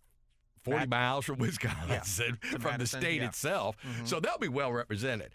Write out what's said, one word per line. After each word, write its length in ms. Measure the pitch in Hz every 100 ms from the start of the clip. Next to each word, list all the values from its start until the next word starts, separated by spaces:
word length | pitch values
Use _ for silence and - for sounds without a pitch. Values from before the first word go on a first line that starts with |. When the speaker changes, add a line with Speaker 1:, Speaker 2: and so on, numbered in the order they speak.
| _ _ _ _ _ -
Speaker 1:
forty 160 | 123 135
Speaker 2:
Mad- 100 | 131
Speaker 1:
miles 340 | 120 123 139
from 140 | 147 131
Wisconsin, 1000 | 110 - 113 78 87 117 101 92 120 117
Speaker 2:
Yeah, 80 | -
to 80 | 262
Speaker 1:
from 40 |
the 60 | 156
Speaker 2:
Madison, 300 | 120 120 131
Speaker 1:
state 200 | 170 156
Speaker 2:
yeah. 80 | 117
Speaker 1:
itself. 480 | - 147 185 104 - 131
Speaker 2:
Mm-hmm. 200 | 117 117
Speaker 1:
So 120 | 160
they'll 200 | 233 339
be 100 | 170
well 240 | 127 135
represented. 580 | 120 117 104 131 110 71